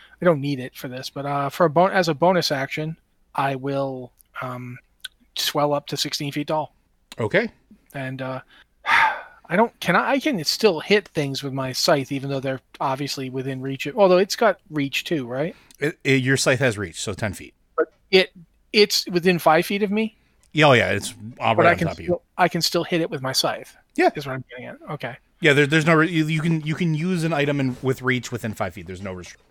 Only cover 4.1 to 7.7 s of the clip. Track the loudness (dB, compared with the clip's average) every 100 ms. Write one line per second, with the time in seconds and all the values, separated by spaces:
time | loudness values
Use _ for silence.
4.1 | _ _ -12 -10 -10 -12 -16 _ _ -20
5.1 | _ _ -8 -4 0 0 0 -4 -6 -4
6.1 | -6 -6 -6 -4 -4 -4 _ _ _ -18
7.1 | -6 -2 0 -2 -6 _